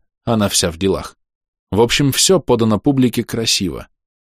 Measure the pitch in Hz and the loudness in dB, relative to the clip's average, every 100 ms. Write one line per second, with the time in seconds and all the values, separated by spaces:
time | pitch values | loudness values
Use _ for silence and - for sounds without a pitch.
0 | _ _ - 113 98 - 90 82 95 82 | _ _ -2 0 0 0 -2 -2 -2 -2
1 | - _ _ _ _ _ - 95 120 - | -6 _ _ _ _ _ -4 0 2 2
2 | 143 - - 185 - 120 113 104 147 131 | 0 0 2 2 2 2 2 2 2 2
3 | 127 120 - 117 113 - 90 60 - _ | 2 0 -6 -4 -2 -2 -4 -8 -16 _
4 | _ _ | _ _